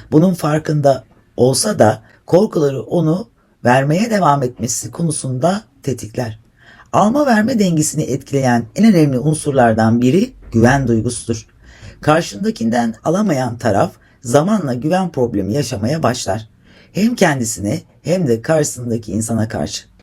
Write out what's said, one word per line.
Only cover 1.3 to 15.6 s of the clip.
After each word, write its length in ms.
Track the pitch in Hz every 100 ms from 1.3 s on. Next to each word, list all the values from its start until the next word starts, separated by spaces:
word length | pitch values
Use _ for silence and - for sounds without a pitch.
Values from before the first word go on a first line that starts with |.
| -
olsa 420 | 123 127 214 165
da 240 | 107 - - _ -
korkuları 560 | 165 214 185 143 131
onu 480 | 107 175 160 175 220 _ _ _
vermeye 460 | 120 131 139 170 233
devam 320 | 208 147 143
etmesi 480 | 127 - 104 - 113
konusunda 720 | - 165 147 135 127 160 202 - _
tetikler. 640 | 139 123 107 - 120 110 _ _ - - _
Alma 320 | 139 202 285 285
verme 320 | 214 226 240
dengesini 440 | 190 156 151 147
etkileyen 640 | - 127 - 139 131 120 113 -
en 80 |
önemli 340 | 226 170 147 127
unsurlardan 800 | 147 151 151 135 120 110 113 120
biri 340 | 127 170 247 - -
güven 360 | 113 120 139 123
duygusudur. 580 | 113 117 - - 110 - _ - - - -
Karşındakinden 920 | - 156 170 202 214 214 113 120 117 -
alamayan 540 | 143 180 208 143 110 113
taraf 340 | 123 98 185 - _ _
zamanla 520 | 120 139 175 220 143
güven 380 | 123 156 180 180
problemi 420 | 135 120 98 92
yaşamaya 480 | 135